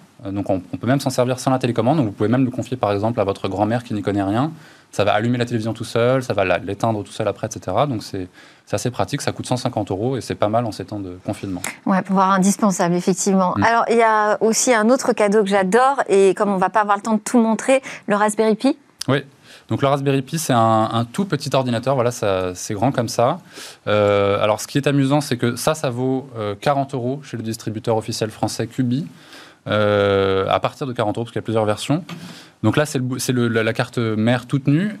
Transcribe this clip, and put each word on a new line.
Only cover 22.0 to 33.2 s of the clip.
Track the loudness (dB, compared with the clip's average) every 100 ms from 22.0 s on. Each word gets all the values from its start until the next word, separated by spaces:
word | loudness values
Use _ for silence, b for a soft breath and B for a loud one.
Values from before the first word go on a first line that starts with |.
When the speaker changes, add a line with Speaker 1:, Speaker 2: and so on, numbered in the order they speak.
| 0
Speaker 1:
ça, | 0 0 0 -2 -6
c'est | -8
grand | -2 0
comme | 0 -2
ça. | 2 0 0 B B B B 0
Euh, | 4 4 4 4 2
alors | 0 0
ce | -2
qui | -2
est | 0
amusant, | 2 2 2
c'est | 0 -2
que | -2 0
ça, | -2 -2
ça | -2
vaut, | -2 -2 -2 -6 -6
euh, | -6 -2
quarante | 0 0 -2
euros | -4 -4 -6
chez | -8 -8
le |
distributeur | -6 -8 -8 -6 -2 -2
officiel | -2 -4 -6
français | -4 -6 -4 -6
Cubi, | -2 -2 -2 -6 B B B B B -2
euh, | 0 2 2 2 2 2 0 2
à | 0
partir | 0 -4 -6
de |
quarante | -4 -4 -4
euros, |
parce | -6
qu'il | -6
y |
a | -2
plusieurs | 0 0
versions. | 0 -2 -2 -4 B B B B _
Donc | 0 2
là, | 0
c'est | -2
le | -4
bou-, |
c'est | -4